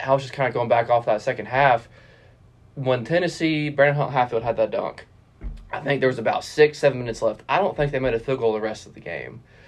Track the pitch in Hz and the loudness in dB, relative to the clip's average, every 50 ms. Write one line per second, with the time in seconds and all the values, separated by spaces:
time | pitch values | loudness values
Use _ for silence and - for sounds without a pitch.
0 | - 131 135 139 131 127 - - 135 123 113 123 120 113 120 117 117 120 120 120 | 0 0 0 0 0 -4 -4 -4 -2 -2 0 -2 0 2 2 2 4 4 2 2
1 | 117 127 110 104 - 131 123 110 101 101 123 131 143 135 120 117 - - - - | 2 2 0 0 0 -2 -4 -4 -6 -2 2 4 4 6 4 4 0 -6 -20 -20
2 | - - - - - - - _ - - _ _ - - - 147 131 127 127 117 | -20 -20 -20 -20 -20 -20 -20 _ -20 -20 _ _ -20 -16 -12 -4 0 0 0 0
3 | 110 - 165 175 180 170 170 - 165 160 156 151 151 147 147 139 139 143 143 147 | 0 0 0 0 0 -2 -2 -2 -2 0 0 -2 -2 -2 2 4 4 4 4 2
4 | 135 - 139 135 123 123 120 113 113 117 113 110 110 104 104 - 95 78 - - | -2 0 0 0 0 0 0 -2 -2 -2 0 0 0 0 0 -2 -4 -6 -8 -10
5 | - - - - _ _ _ _ - - - - - - - - - 139 143 131 | -16 -20 -20 -20 _ _ _ _ -12 -12 -12 -12 -12 -12 -10 -6 -4 -2 0 0
6 | 131 127 123 117 110 117 107 - - - - 151 151 147 147 - - 143 123 123 | 2 0 0 0 0 -2 -2 -2 -4 -2 4 4 4 4 4 2 2 2 2 0
7 | 123 117 110 - 113 110 107 - - - 139 165 - - - - 147 143 143 131 | -4 -6 -4 -2 -2 -2 -2 -4 -4 -2 0 0 0 0 0 -2 -2 -2 0 0
8 | 131 131 113 113 - 135 131 131 117 113 107 107 107 110 110 - - - - - | 0 0 0 -2 -2 -2 -2 0 0 0 0 0 -2 -4 -6 -8 -14 -18 -20 -16
9 | - 85 85 71 60 62 - 120 - _ - - - | -12 -10 -10 -10 -10 -12 -14 -18 -20 _ -20 -20 -20